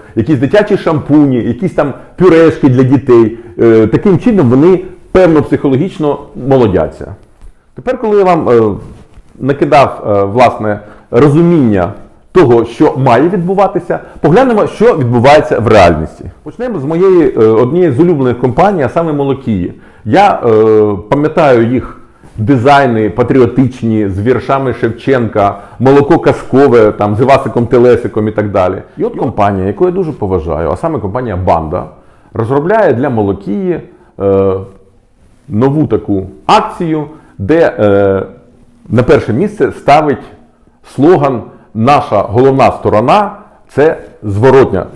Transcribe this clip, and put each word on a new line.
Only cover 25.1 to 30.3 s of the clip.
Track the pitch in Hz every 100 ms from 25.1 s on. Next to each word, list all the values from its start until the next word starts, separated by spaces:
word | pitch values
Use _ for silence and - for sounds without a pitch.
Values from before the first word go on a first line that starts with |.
| 131 110 107 101 - - -
молоко | 127 139 143 165
казкове, | 151 - - 127 139 120 107
там, | - 104 104
з |
Івасиком | 123 135 - 120 117
Телесиком | 123 123 117 110 110 107
і |
так | 107 104
далі. | 98 92 98 - -
І |
от | 214 -
компанія, | 147 101 101 98 95
яку | 104 180
я |
дуже | 180 160
поважаю, | 135 101